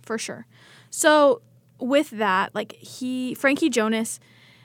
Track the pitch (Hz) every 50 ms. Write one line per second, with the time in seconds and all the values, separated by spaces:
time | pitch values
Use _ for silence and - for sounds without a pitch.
0 | _ - 220 226 - - - 233 233 _ _ _ _ _ - - _ _ - -
1 | - 311 302 302 294 285 254 - - _ _ _ _ _ _ _ 262 240 277 285
2 | 311 - 233 208 214 202 185 190 196 - - 208 214 214 - - - - - -
3 | 254 254 254 254 254 254 233 - - 277 285 285 330 311 240 240 214 220 220 220
4 | 226 - - - _ _ _ _ _ _ _ _ _